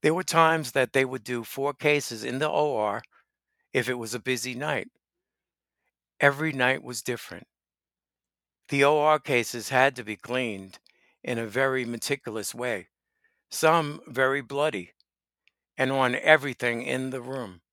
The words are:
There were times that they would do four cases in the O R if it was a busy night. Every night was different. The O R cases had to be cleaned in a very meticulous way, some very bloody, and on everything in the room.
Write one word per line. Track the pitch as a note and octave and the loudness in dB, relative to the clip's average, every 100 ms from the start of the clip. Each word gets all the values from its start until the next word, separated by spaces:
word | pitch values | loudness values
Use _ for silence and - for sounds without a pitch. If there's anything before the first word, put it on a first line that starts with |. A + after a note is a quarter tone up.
There | - | 2
were | E3+ | 2
times | F#3 E3 D#3+ D#3+ C3+ | 2 4 6 4 0
that | C#3+ B2+ | 0 2
they | C#3 | 2
would | C3 C3 | 0 -2
do | G#2+ B2 | -6 -6
four | A2+ - C#3 | -6 -4 -4
cases | - D3+ D3 - A2+ | 0 2 2 -2 -8
in | A#2 B2+ | -6 -4
the | D3+ | -2
O | D3+ D3+ A#2+ | 0 0 0
R | G#2+ G#2 - _ _ _ _ _ _ | -2 -2 -8 _ _ _ _ _ _
if | C3+ A#2+ | -2 -2
it | |
was | B2 A2+ | -4 -6
a | A#2 | -6
busy | A#2 B2+ B2 | -4 -4 -4
night. | B2 D3 C3+ - _ _ _ _ _ _ _ _ _ _ _ _ _ | -6 -4 -4 -6 _ _ _ _ _ _ _ _ _ _ _ _ _
Every | C#3+ C#3 D#3+ | 2 2 -4
night | C3+ B2+ C3+ | 0 0 0
was | - A#2+ | -4 -10
different. | - A#2 - F2 - _ _ _ _ _ _ _ _ _ _ _ _ | -6 -6 -8 -16 -16 _ _ _ _ _ _ _ _ _ _ _ _
The | C#3 | 4
O | C#3 D3+ | 6 6
R | D3+ D3+ | 6 4
cases | - B2+ A#2 A#2+ G#2+ | 2 0 0 -6 0
had | C3+ C3 B2 | 4 4 2
to | |
be | G#2+ G#2+ | -10 -10
cleaned | - B2 B2 G2 F#2+ - _ _ _ _ | -6 -4 -4 -6 -12 -20 _ _ _ _
in | - A#2 | -6 -6
a | A2+ | -4
very | G#2+ C3+ C3 A#2+ | 0 0 0 -4
meticulous | A#2 - C#3 - A2 G2+ | -6 -4 -6 -6 -8 -8
way, | - B2 G#2 F2 _ _ _ _ _ _ | -6 -6 -6 -8 _ _ _ _ _ _
some | - D#3+ E3 D3+ D3+ - | 2 4 4 0 -8 -10
very | B2+ C3 C#3 | 0 0 0
bloody, | A#2+ C#3 D3+ A2 F2 _ _ _ _ _ _ _ _ - | -4 -2 -2 -2 -10 _ _ _ _ _ _ _ _ -4
and | C3 | 0
on | C3+ B2+ C3 | 2 2 2
everything | - D#3 C#3 B2 B2 A#2 | 4 4 4 -4 -4 -2
in | C3 C3 C3 | -4 -4 -4
the | C3 | -8
room. | A#2+ C3 A2 F2+ _ | -10 -10 -10 -14 _